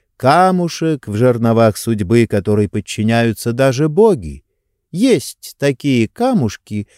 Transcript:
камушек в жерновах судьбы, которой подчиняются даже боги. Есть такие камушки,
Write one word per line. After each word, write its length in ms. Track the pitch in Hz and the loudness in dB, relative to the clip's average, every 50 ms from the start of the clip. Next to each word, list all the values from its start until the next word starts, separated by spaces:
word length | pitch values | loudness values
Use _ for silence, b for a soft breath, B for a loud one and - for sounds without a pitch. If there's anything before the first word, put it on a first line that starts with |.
| _ _ _ - | _ _ _ -4
камушек 880 | - 127 151 170 185 185 185 180 175 165 - - 165 160 156 135 - - | 0 2 4 4 4 4 2 0 -2 -4 -4 -4 -4 -2 -4 -4 -6 -6
в 80 | 104 | -2
жерновах 640 | 107 123 127 120 117 113 113 113 113 113 110 101 - | 0 2 2 2 2 2 2 2 4 4 2 2 0
судьбы, 500 | - 117 113 101 104 87 113 117 117 - | -2 -4 -2 -2 -2 0 2 2 2 2
которой 420 | - 101 90 107 104 107 104 104 | 0 -2 -2 0 0 0 0 -2
подчиняются 840 | - 107 98 - - - 104 110 117 117 117 117 107 - - 120 | -2 -6 -8 -8 -6 -4 -2 0 0 2 0 0 -2 -4 -6 -6
даже 380 | 117 120 135 135 127 127 156 156 | -2 0 0 0 0 0 -2 -2
боги. 540 | 147 180 220 226 185 120 87 76 69 67 _ _ _ _ _ _ _ _ _ _ | 2 2 2 2 2 0 -4 -10 -14 -14 _ _ _ _ _ _ _ _ _ _
Есть 640 | - 175 233 269 220 147 - - - _ - - - - | -6 -2 0 2 2 2 0 -4 -14 _ -20 -20 -10 -4
такие 500 | 143 143 135 - - 143 135 120 113 101 | -2 -2 -2 -2 -2 -2 0 0 0 -2
камушки, 800 | _ - - 262 262 190 127 104 - - _ - 107 104 101 b b | _ -4 -2 -2 0 0 -2 -2 -6 -8 _ -10 -10 -10 -10 b b